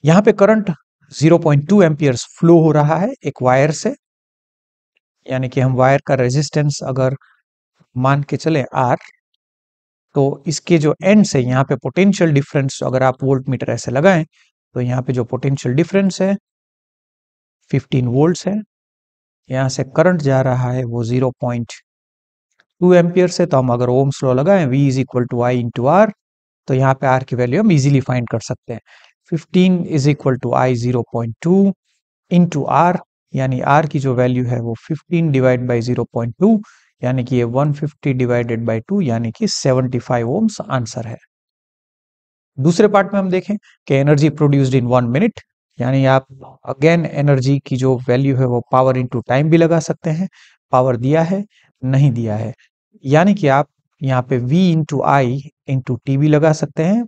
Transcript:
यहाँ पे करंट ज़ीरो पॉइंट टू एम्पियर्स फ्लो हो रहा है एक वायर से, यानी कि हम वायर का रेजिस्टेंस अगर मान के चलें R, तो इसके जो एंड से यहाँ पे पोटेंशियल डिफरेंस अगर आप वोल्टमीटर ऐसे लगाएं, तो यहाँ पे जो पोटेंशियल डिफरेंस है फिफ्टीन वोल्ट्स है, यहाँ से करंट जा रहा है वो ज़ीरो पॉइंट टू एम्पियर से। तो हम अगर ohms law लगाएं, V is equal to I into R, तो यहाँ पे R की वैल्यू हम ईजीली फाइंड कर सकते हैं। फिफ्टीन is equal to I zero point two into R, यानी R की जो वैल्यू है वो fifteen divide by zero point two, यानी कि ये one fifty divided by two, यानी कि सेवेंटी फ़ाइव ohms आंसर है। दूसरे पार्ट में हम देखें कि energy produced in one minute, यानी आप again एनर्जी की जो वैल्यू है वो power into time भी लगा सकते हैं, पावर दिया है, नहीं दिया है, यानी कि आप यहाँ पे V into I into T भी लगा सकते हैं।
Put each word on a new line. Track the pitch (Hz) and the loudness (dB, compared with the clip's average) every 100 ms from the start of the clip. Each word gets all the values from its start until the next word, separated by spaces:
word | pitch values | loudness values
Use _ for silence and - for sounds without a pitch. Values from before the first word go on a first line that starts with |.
यहाँ | 143 175 | 4 4
पे | 208 | 4
करंट | - 196 220 202 156 _ _ _ | 4 4 2 0 -8 _ _ _
ज़ीरो | - 151 170 | 0 4 4
पॉइंट | 160 147 147 | 4 0 2
टू | 202 | 4
एम्पियर्स | 170 151 147 120 - - | 4 2 0 -2 -8 -2
फ्लो | 170 170 | 4 6
हो | 156 | 6
रहा | 151 147 160 | 2 2 0
है | 208 269 147 | -2 -6 -10
एक | - | -2
वायर | 127 131 151 | 2 2 2
से, | 156 214 285 _ _ _ _ _ _ _ _ _ _ _ _ - | -2 -6 -8 _ _ _ _ _ _ _ _ _ _ _ _ -8
यानी | 131 127 | -6 -4
कि | 139 | 0
हम | 131 | 0
वायर | 127 127 139 - | 2 2 2 0
का | |
रेजिस्टेंस | 131 123 135 147 151 147 143 | 0 0 0 -2 -2 -2 -2
अगर | 135 131 131 139 _ _ _ _ _ _ _ 123 | -6 -2 -2 -4 _ _ _ _ _ _ _ -4
मान | 131 143 | 0 0
के | 143 143 | -2 -4
चलें | 160 160 127 131 | -2 -2 -2 -2
R, | 123 139 - _ _ _ _ _ _ _ _ _ _ | -2 -2 -6 _ _ _ _ _ _ _ _ _ _
तो | 143 139 143 - | -2 -2 -2 -8
इसके | 151 - 170 | -8 0 0
जो | 147 - | 2 0
एंड | 185 214 | 2 4
से | 196 143 | 4 0
यहाँ | 123 127 | 0 0
पे | 143 135 | 0 -4
पोटेंशियल | - 170 202 202 170 | -4 0 0 2 2
डिफरेंस | 139 139 147 135 - | 0 0 -4 -4 -4
अगर | 131 127 | -4 0
आप | 131 127 | 0 -2
वोल्टमीटर | 135 135 131 123 117 | -2 -2 -2 -6 -4
ऐसे | 117 - | -6 -4
लगाएं, | 123 175 180 160 _ _ _ _ | 0 2 2 -2 _ _ _ _
तो | 127 | -6
यहाँ | 123 127 | -4 -4
पे | 131 | -2
जो | 127 | -4
पोटेंशियल | 117 127 139 135 131 | -2 -4 -2 -2 -2
डिफरेंस | 131 170 196 196 - | -2 0 0 0 0
है | 190 196 _ _ _ _ _ _ _ _ _ _ _ _ _ | -2 -2 _ _ _ _ _ _ _ _ _ _ _ _ _
फिफ्टीन | 139 - 135 123 | -4 -2 -2 0
वोल्ट्स | 123 160 175 180 | 2 2 0 -4
है, | 208 214 _ _ _ _ _ _ _ _ | -6 -8 _ _ _ _ _ _ _ _
यहाँ | 131 131 | -4 -4
से | 131 131 - | -4 -4 0
करंट | 165 180 | 2 2
जा | 139 131 | 0 0
रहा | 135 127 123 | 0 -2 -2
है | 127 | -4
वो | 120 117 | -6 -6
ज़ीरो | 113 127 131 127 | -2 0 -2 -2
पॉइंट | 127 120 117 - _ _ _ _ _ _ _ _ _ _ | -6 -6 -8 -14 _ _ _ _ _ _ _ _ _ _
टू | 180 | 4
एम्पियर | 180 170 180 180 | 4 4 2 0
से। | - 175 | 0 0
तो | 135 | 0
हम | 127 | 0
अगर | 120 123 | 0 0
ohms | 127 139 - | 0 0 -2
law | 135 127 | -2 0
लगाएं, | 151 196 147 | 2 2 2
V | 131 139 | 2 0
is | 131 | 0
equal | 127 123 120 | -2 -4 -4
to | 120 | -2
I | 120 127 | -2 -2
into | 120 117 123 175 | -4 -2 2 2
R, | 214 - _ _ _ _ - | 2 -2 _ _ _ _ -4
तो | |
यहाँ | 135 135 | 0 0
पे | 135 135 | 0 0
R | 131 | -2
की | 127 120 | -2 -4
वैल्यू | 123 147 | -2 0
हम | 220 | 2
ईजीली | 156 135 139 | 2 2 0
फाइंड | - 127 120 | 0 -6 -4
कर | 117 | -8
सकते | - 120 - | -8 -12 -10
हैं। | 113 _ _ _ _ _ | -16 _ _ _ _ _
फिफ्टीन | 165 - 175 185 180 175 156 | -8 -2 2 2 2 -2 0
is | 139 | 0
equal | 143 139 131 | 0 -2 -2
to | 120 127 | -2 0
I | 127 123 | 0 0
zero | 120 120 117 | -2 -4 -4
point | 117 117 113 | -6 -8 -6
two | 165 190 196 185 _ _ _ _ _ | 0 2 2 -2 _ _ _ _ _
into | 175 175 156 - | 2 2 -2 -2
R, | 135 170 180 _ _ _ | 0 0 -2 _ _ _
यानी | 135 131 127 131 | -6 -4 -4 0
R | 143 160 | 0 0
की | 151 | -4
जो | 135 | -2
वैल्यू | 123 123 127 | 0 0 0
है | 123 120 | -2 -4
वो | 117 113 | -6 -8
fifteen | - 160 _ 170 165 | -8 -12 _ -2 0
divide | 135 127 127 123 | 2 2 0 0
by | 120 117 | -2 -2
zero | 120 117 120 | -4 -4 -6
point | 117 - | -6 0
two, | 196 214 214 _ _ _ | 2 2 -2 _ _ _
यानी | 127 131 | -4 -4
कि | 123 127 | -2 -2
ये | 117 | 0
one | 123 147 | 0 -2
fifty | 147 151 _ 147 127 | -2 -6 _ -4 -2
divided | 123 120 120 113 117 | 0 -2 -2 -4 -4
by | 113 | -4
two, | - 202 | -4 -2
यानी | 156 113 117 | -2 -2 -4
कि | - 214 | -4 -6
सेवेंटी | - 147 127 131 127 | -2 0 0 0 -4
फ़ाइव | - 123 117 | -4 -4 -2
ohms | 165 220 - - | -2 -2 -4 -6
आंसर | 131 113 120 113 | -6 -6 -10 -12
है। | - _ _ _ _ _ _ _ _ _ _ _ _ _ - | -14 _ _ _ _ _ _ _ _ _ _ _ _ _ -2
दूसरे | 139 170 208 | -2 2 2
पार्ट | 202 190 | 2 0
में | 202 | -2
हम | 190 | -2
देखें | 185 180 208 | -4 -4 -10
कि | _ _ - 139 | _ _ -2 0
energy | 139 147 151 | 2 4 2
produced | 147 151 143 131 131 | 2 2 2 2 0
in | 120 | 2
one | 123 120 | 0 0
minute, | 127 226 - _ _ _ - | 0 -2 -4 _ _ _ -8
यानी | 123 135 135 | -2 0 2
आप | 135 - 135 - - - | 0 -2 -20 -20 -20 -12
again | 135 151 170 156 | 0 2 2 -2
एनर्जी | 147 143 135 127 139 - | -2 0 2 2 -2 -2
की | 127 | -2
जो | 131 127 127 | 0 -2 0
वैल्यू | 123 139 127 | 0 0 0
है | 131 | 0
वो | 120 - | -2 0
power | 127 131 127 | 2 2 0
into | 127 123 - | -4 -6 -2
time | 127 156 | -2 2
भी | 165 | 2
लगा | 165 165 | 4 0
सकते | - - 165 | -2 -6 -6
हैं, | 160 190 _ _ _ _ | -6 -6 _ _ _ _
पावर | 127 131 123 | 0 0 0
दिया | 127 156 | 0 0
है, | 165 196 202 _ _ _ | 0 -4 -6 _ _ _
नहीं | 127 135 143 | -2 2 2
दिया | 117 113 107 | 0 -4 -4
है, | 110 - _ _ _ _ | -6 -12 _ _ _ _
यानी | 135 147 190 | 0 2 2
कि | 202 143 | 2 2
आप | 135 151 _ _ _ | 0 -2 _ _ _
यहाँ | 135 127 | -4 -4
पे | 123 131 | -2 -4
V | 123 165 185 | 0 0 2
into | 160 156 135 - | 0 -2 -2 0
I | 139 127 135 147 _ - | 2 0 -4 -10 _ -6
into | 135 127 120 | -6 -4 -6
T | - 135 | -2 0
भी | 151 | 2
लगा | 151 156 | 2 2
सकते | 156 147 - | 0 -4 -4
हैं। | 165 226 | -2 -2